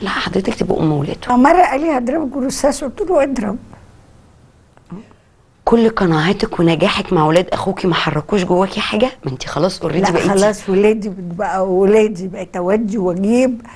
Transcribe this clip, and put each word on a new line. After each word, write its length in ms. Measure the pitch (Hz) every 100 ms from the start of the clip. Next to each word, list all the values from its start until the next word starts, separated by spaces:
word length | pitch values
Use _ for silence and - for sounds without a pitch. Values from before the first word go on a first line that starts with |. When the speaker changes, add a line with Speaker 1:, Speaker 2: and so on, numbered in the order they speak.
Speaker 1:
لا 100 | 196
حضرتك 440 | - - 185 196
تبقى 260 | 220 185 -
أم 120 | 160
ولاده. 440 | 151 143 - - 247
Speaker 2:
مرة 260 | 269 349
قال 180 | 349 277
لي 180 | 330 269
هضربك 380 | 240 311 285 277
بالرصاص، 480 | 262 277 285 285
قلت 160 | 294 -
له 220 | 403 349
اضرب. 360 | 277 269 196 208 - - - - - - - _ _ _ _ _ - 180 - - _ _ _ _
Speaker 1:
كل 240 | - 233 220
قناعاتك 720 | 220 190 160 160 208 - -
ونجاحك 520 | 165 160 190 196 202
مع 140 | 180 151
ولاد 220 | 165 185
أخوكي 380 | - - - 190
ما 80 |
حركوش 500 | 165 - 147 151 208
جواكي 360 | 175 180 190 -
حاجة؟ 300 | - 214 254 -
ما 60 | -
انت 160 | 127 -
خلاص 360 | - 180 -
اوريدي 180 | 165 156
Speaker 2:
لا، 100 | 196
Speaker 1:
بقيتي 180 | 170 180
Speaker 2:
خلاص 400 | 196 208 202 -
ولادي 440 | 190 208 220 202 185
بقى، 500 | 175 170 196 185 190
ولادي 600 | 185 196 214 214 180 190
بقيت 280 | 202 180 190
أودي 420 | 180 214 226 214
وأجيب. 640 | 185 175 196 240 262 233 -